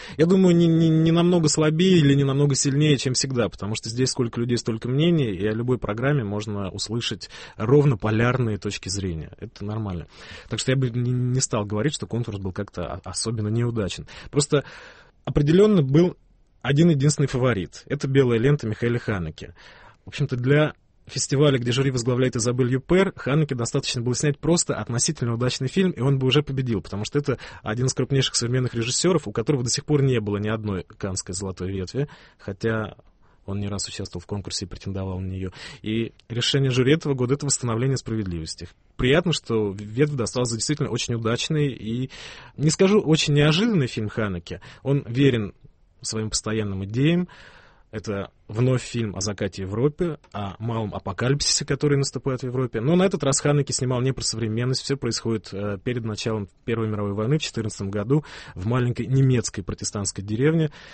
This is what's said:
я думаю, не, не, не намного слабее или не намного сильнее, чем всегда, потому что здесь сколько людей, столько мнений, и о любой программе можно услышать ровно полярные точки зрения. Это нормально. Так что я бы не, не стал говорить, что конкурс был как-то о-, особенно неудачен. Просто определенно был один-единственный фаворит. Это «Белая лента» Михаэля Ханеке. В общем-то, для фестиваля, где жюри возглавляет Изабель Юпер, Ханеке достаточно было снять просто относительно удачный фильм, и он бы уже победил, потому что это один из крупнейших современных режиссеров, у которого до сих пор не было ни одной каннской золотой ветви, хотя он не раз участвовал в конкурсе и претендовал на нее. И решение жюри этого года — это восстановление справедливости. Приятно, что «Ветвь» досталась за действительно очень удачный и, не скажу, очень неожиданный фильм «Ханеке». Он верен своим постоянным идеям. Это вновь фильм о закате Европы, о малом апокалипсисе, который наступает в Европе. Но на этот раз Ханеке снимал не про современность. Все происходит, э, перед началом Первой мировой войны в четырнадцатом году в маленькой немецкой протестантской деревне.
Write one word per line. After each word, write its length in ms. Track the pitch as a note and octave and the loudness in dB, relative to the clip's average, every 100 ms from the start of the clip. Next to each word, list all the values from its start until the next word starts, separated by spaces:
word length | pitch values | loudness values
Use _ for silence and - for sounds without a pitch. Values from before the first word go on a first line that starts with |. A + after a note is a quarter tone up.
| - - | -6 0
я 80 | E3+ | 4
думаю, 280 | F#3+ F3+ | 6 6
не, 120 | E3+ E3+ | 6 6
не, 240 | E3 E3 | 6 4
не 200 | D#3+ E3 | 4 4
намного 380 | E3 F3 F3+ D#3 | 4 4 4 4
слабее 520 | - D#3 D#3+ F#3 F3 | 2 2 4 6 6
или 120 | C#3+ | 6
не 120 | C#3 | 4
намного 300 | C#3 C3+ C#3+ | 4 2 2
сильнее, 440 | C3 C#3+ C#3 D3+ C3+ | 2 2 2 4 4
чем 160 | C3 | 2
всегда, 340 | B2+ C#3 B2 G2+ | 0 0 0 0
потому 280 | - G2 A2 | -2 -8 -6
что 120 | A2+ | -6
здесь 220 | A#2 C3 | -2 0
сколько 300 | - A#2 A#2 | 0 -2 -2
людей, 180 | A#2+ A#2 | 0 0
столько 320 | - A2 A#2+ | -2 -4 -2
мнений, 400 | C3+ E3+ E3 A#2+ | 2 4 4 2
и 160 | F2+ G#2 | 0 -2
о 60 | |
любой 260 | A2 A#2+ B2 | 0 0 -2
программе 440 | - G#2+ C3 D3 | -2 -2 0 0
можно 460 | G#2 G#2 G#2+ G2+ G2 | 0 -4 -4 -6 -6
услышать 640 | G2+ - A#2+ - G#2 - - - - | -6 -6 -4 -4 -6 -10 -18 -16 -6
ровно 400 | A2+ D3 C#3+ A#2 | 4 6 6 2
полярные 640 | A2 G#2+ A#2+ B2 A#2 G2+ | 2 2 2 2 -2 -4
точки 320 | G#2 - F#2 | -6 -8 -8
зрения. 420 | G2 F#2+ D#2+ D2+ - | -6 -4 -6 -10 -14
Это 260 | A2 - | -16 -10
нормально. 420 | G2+ G#2+ G#2+ F2 D2+ - - - - | -8 -6 -6 -6 -10 -16 -20 -18 -2
Так 80 | A2 | 0
что 140 | - | 2
я 40 | C3 | 2
бы 140 | B2+ | 2
не, 220 | B2 A#2+ | 0 0
не 280 | B2 B2 B2+ | 0 0 0
стал 240 | - A2+ | 0 0
говорить, 300 | G#2 G#2 D3 | 0 0 0
что 120 | - - | -2 -4
конкурс 320 | A2+ A#2 G2+ | -4 -4 -4
был 140 | F#2+ | -4
как-то 340 | F2+ G2+ - F2 | -6 -6 -6 -6
о-, 140 | E2+ | -6
особенно 440 | F#2+ F#2 A2+ A2+ G#2 | -8 -6 -4 -2 0
неудачен. 600 | A2+ A#2+ A#2 F#2 - D2 - - | 0 0 0 -2 -6 -12 -16 -4
Просто 340 | C#3 - C#3+ - - - - - _ | -2 2 0 0 -10 -20 -20 -20 _
определенно 580 | - D3+ D3 F3+ G#3+ G3 | -2 2 4 6 6 6
был 340 | C3 D3 F3+ - _ _ _ _ | 6 4 4 0 _ _ _ _
один-единственный 680 | A#2+ C#3+ E3+ D3 C#3+ D3+ C#3 | 0 4 6 6 2 2 0
фаворит. 560 | B2+ B2+ A2 D#2 - - | 0 0 0 -4 -10 -8
Это 220 | C#3+ C#3 | -4 0
«Белая 320 | C3+ B2+ A2+ | 2 4 4
лента» 260 | C3 D3 A2 | 4 2 0
Михаэля 320 | G#2+ A#2+ A#2+ | -2 -2 -2
Ханеке. 560 | - G2+ D#2+ - - - - - - _ | -2 -2 -4 -8 -16 -18 -20 -20 -20 _
В 40 | - | -10
общем-то, 260 | - C#3 B2 | -4 -2 0
для 360 | B2+ D3 D3+ - _ _ - | 4 4 4 -2 _ _ -10
фестиваля, 520 | C3+ - C#3 D3 C3 | -6 0 4 4 4
где 120 | A#2+ | 2
жюри 220 | B2 C#3 | 0 0
возглавляет 420 | B2+ A#2 B2 B2+ | 0 0 2 0
Изабель 380 | A#2+ A2+ B2 B2 | 0 0 0 0
Юпер, 400 | C3 - F3+ G3 | 0 2 2 2
Ханеке 400 | - B2 D3 D3+ | -2 0 0 0
достаточно 460 | B2 A#2 C#3 - B2 | -2 -2 -2 -2 -2
было 160 | A#2+ B2 | -2 0
снять 240 | D3+ C#3+ | 0 0
просто 340 | D3+ F3 - | 2 2 0
относительно 600 | - - A#2+ - D#3 A#2+ | -4 -2 -2 -2 -2 -2
удачный 340 | A2+ B2 - C3 | 0 -2 -2 -2
фильм, 240 | F#3+ F#3 | 2 0
и 80 | - | 2
он 180 | C3+ C3+ | 0 2
бы 80 | C3 | 2
уже 160 | C#3+ | 2
победил, 380 | C#3+ C3 B2+ G2+ | 2 -2 -2 -2
потому 240 | - G2+ | -4 -6
что 140 | G#2+ D3 | -4 -2
это 200 | C#3+ A#2 - - | -2 -4 -6 -10
один 240 | - A2 B2+ | -6 -2 -2
из 80 | |
крупнейших 400 | - B2+ C#3 B2 | 0 0 0 0
современных 400 | - A#2 B2+ B2 | 0 0 0 0
режиссеров, 540 | A#2 A#2 - F3+ E3+ - | -2 -2 0 2 2 0
у 40 | |
которого 300 | - A2+ C#3 | -4 0 0
до 80 | A#2+ | 0
сих 140 | - | -2
пор 180 | - D3 | 0 2
не 160 | C3+ A#2+ | 4 2
было 200 | G#2 G2+ | 0 -2
ни 100 | G#2+ | -2
одной 360 | A2 G#2+ F#2 - - | -2 -2 -4 -6 -8
каннской 360 | G2+ F#2+ - | -6 -6 -6
золотой 360 | F2+ F#2+ F#2 F#2 | -6 -6 -6 -6
ветви, 380 | G2 F2+ B2+ D3 - - _ | -4 -4 -4 -6 -8 -20 _
хотя 580 | - F#2+ A2+ A2 G#2+ - _ _ _ _ | -12 -4 -2 -2 -4 -12 _ _ _ _
он 140 | - G2 | -8 -6
не 80 | G2+ | -4
раз 220 | G2 - | -6 -6
участвовал 340 | - F#2+ F2 | -8 -10 -10
в 40 | - | -8
конкурсе 400 | G2+ - - F#2+ | -8 -8 -8 -8
и 20 | |
претендовал 500 | - G2 F#2+ F#2+ F#2 | -10 -8 -6 -6 -6
на 80 | F#2+ | -6
нее. 240 | F#2 F#2 - - - | -6 -8 -10 -16 -10
И 300 | G#2 A2 A2+ - - | -4 -4 -4 -8 -10
решение 420 | A#2+ - C#3 C3+ | -4 0 2 2
жюри 240 | B2 B2 | 2 4
этого 200 | D#3+ D3+ | 2 0
года — 200 | C3 B2 | -2 0
это 100 | C#3+ | 0
восстановление 520 | C#3+ - B2 A2+ C3+ B2+ | -2 -2 -2 0 0 -2
справедливости. 720 | - A2 G2 E2+ D#2+ - F2+ _ _ - | -4 -4 -4 -6 -8 -12 -16 _ _ -2
Приятно, 360 | B2+ D#3 F3+ | 2 4 2
что 400 | D3 - A2+ G#2 | -2 -2 0 0
«Ветвь» 420 | G2 G#2 A2+ D3 | -4 -4 0 0
досталась 360 | C#3 G#2 B2 B2 | 0 -2 -2 -2
за 80 | A2+ | -2
действительно 320 | - D3 C#3 | -2 -2 -2
очень 240 | A#2 - | -2 -4
удачный 520 | A#2 A2 A#2+ - D#3 C#3+ | -2 0 0 0 0 0
и, 440 | - G#2+ A#2+ C3 - - - - - | -2 -6 -4 -6 -10 -18 -18 -14 -2
не 140 | D3+ | 0
скажу, 300 | - F#3+ G#3 | 4 4 4
очень 340 | C#3 D#3 - | 4 2 4
неожиданный 540 | D3 D3+ D#3 A#3 F#3+ B2 | 4 4 4 2 2 0
фильм 200 | - G#2+ | -2 -4
«Ханеке». 520 | - G#2 F2 - - - - | -2 -4 -4 -8 -14 -16 -8
Он 200 | C3 C#3+ - | -2 0 0
верен 460 | A#2+ C#3 A#2+ G2+ - - _ _ _ | 2 4 4 -2 -10 -20 _ _ _
своим 280 | - A2 G#2+ | -8 -6 -4
постоянным 540 | - A2 A2 G#2 F#2+ | -4 -4 -4 -4 -4
идеям. 420 | G2 A#2 D3+ F3 F3+ - - - - _ _ | -4 0 2 2 0 -8 -20 -20 -20 _ _
Это 400 | A2 A2 G2 - _ - | -10 -6 -6 -8 _ -8
вновь 340 | A2 B2+ B2+ | 0 2 0
фильм 320 | - A#2+ A2 F2+ | -2 -6 -4 -4
о 40 | |
закате 420 | G#2 F#2+ G2+ - | -6 -4 -6 -6
Европы, 560 | F#2+ G#2+ C#3+ - F3 D3 _ | -6 0 0 0 -6 -6 _
о 220 | G2+ G2 - | -10 -10 -8
малом 360 | A2+ A2+ G#2 | -6 -4 -4
апокалипсисе, 720 | E2+ G2 F2+ A#2+ D3 - - D3 | -6 -8 -4 -2 0 0 -2 -2
который 320 | C#3 D3 C#3 | -2 0 0
наступает 420 | C3+ B2+ C3+ B2+ | -2 -4 -6 -6
в 60 | B2+ | -4
Европе. 340 | B2+ B2+ A2+ | -4 -2 -2
Но 160 | B2+ F3+ | 2 4
на 60 | |
этот 200 | F#3+ F3+ | 4 2
раз 160 | C#3 C#3 | 0 2
Ханеке 360 | D3 D3 C#3 | 2 2 0
снимал 260 | - B2+ B2+ | -2 -2 0
не 120 | C3 | 0
про 100 | B2+ | -2
современность. 580 | - A2 A2+ A2 B2 C3 | -4 -2 -2 0 -2 -2
Все 160 | - C3+ | -2 -4
происходит, 540 | A#2+ G#2+ A#2 A2 - | -2 -2 -2 -4 -4
э, 240 | G2 G#2 G2+ | -6 -6 -4
перед 180 | B2 B2 | -4 -4
началом 460 | A2+ G#2 A#2 A2 G2 _ | -4 -4 -4 -4 -6 _
Первой 240 | - A2+ A2 | -4 -2 -2
мировой 240 | G#2 G2+ | -2 -2
войны 240 | G2+ A2 D#3 | -2 0 0
в 60 | |
четырнадцатом 480 | - - G#2+ - G2 | -2 -6 -6 -6 -6
году 340 | G2+ G#2+ D3 - - - | -4 0 0 -2 -12 -16
в 120 | F2+ G2+ | -6 -2
маленькой 420 | B2 B2 A#2 B2 | 0 0 -2 0
немецкой 520 | C3+ C3+ B2 - - | 4 4 4 0 -6
протестантской 640 | F#2 G2 - G#3+ G3 - | -8 -8 -6 -4 -4 -6
деревне. 460 | G2+ A2 D3 E3 D#3 - - | -4 0 2 2 0 -6 -20